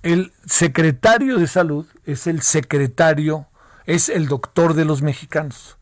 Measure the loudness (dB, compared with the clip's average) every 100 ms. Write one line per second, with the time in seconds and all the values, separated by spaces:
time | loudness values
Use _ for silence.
0 | 2 0 0 _ -4 0 0 2 0 2
1 | 4 4 2 0 0 0 0 -2 -8 _
2 | -10 -6 -4 -2 0 -2 0 -2 -2 2
3 | 2 2 0 -4 -8 _ _ -20 -4 -2
4 | 0 -2 -2 -2 -4 0 2 2 0 0
5 | -2 -4 -6 -6 -6 -12 -20 -20